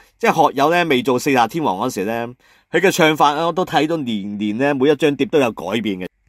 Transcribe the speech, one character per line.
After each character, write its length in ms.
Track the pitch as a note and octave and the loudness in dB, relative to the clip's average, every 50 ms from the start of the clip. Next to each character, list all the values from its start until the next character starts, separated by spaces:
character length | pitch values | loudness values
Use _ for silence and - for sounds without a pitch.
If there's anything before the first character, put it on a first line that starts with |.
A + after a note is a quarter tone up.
| _ _ _ _ | _ _ _ _
即 80 | - | -2
係 240 | A3+ F3+ E3 D3+ - | 0 2 2 2 2
學 60 | - | 2
友 140 | C3 C#3 D#3 | 2 2 2
呢， 140 | E3+ F3 F3 | 2 2 2
未 140 | E3 C#3 B2+ A2+ | 2 0 2 2
做 120 | C3+ B2 | 0 0
四 160 | B2 - D3+ C3+ | 0 0 2 2
大 140 | B2 A#2 | 2 2
天 160 | A2 - E3+ D3+ | 2 0 -2 -2
王 140 | A#2 F#2 | -2 -2
嗰 180 | F#2 A2+ C3 - | -2 -4 -4 -4
時 100 | G#2+ F#2 | -4 -4
呢， 220 | G#2+ A#2 A#2 A#2 A#2+ B2 - _ _ _ _ _ _ - | -4 -4 -6 -8 -8 -12 -18 _ _ _ _ _ _ -2
佢 80 | E3+ | 2
嘅 100 | F3 F#3+ | 2 2
唱 260 | - - E3 D3+ D#3 | 4 4 4 4 4
法 180 | D3 D#3 D3 D3 | 4 2 2 2
呢， 120 | D3 E3+ | 0 -2
我 60 | E3+ E3 | -2 -2
都 120 | F3 F3+ | -2 -4
睇 220 | - - D3+ D3 | -2 0 0 0
到 100 | D#3 E3+ E3 | 0 -2 -4
年 380 | C#3 A#2+ A2+ G#2 F#2+ G#2 G#2 | -4 -4 -4 -4 -6 -8 -6
年 220 | G2+ G#2+ G#2 G#2 A#2 | -4 -4 -4 -2 0
呢， 160 | C#3 C#3+ D3 | 0 0 0
每 160 | C3 B2+ D3 | 2 2 2
一 60 | D3+ | 2
張 180 | C#3+ E3 D3 C#3+ | 2 0 0 0
碟 100 | B2+ C3+ | 0 -2
都 120 | G#2+ - D3+ | 0 2 2
有 140 | C3 A#2 G#2+ | 2 0 -2
改 280 | - E2 F2 G2+ A#2+ | -4 -6 -6 -4 -4
變 180 | G2+ A2 F#2+ F#2 | -2 -4 -4 -6
嘅。 100 | F#2 - - _ _ | -8 -12 -14 _ _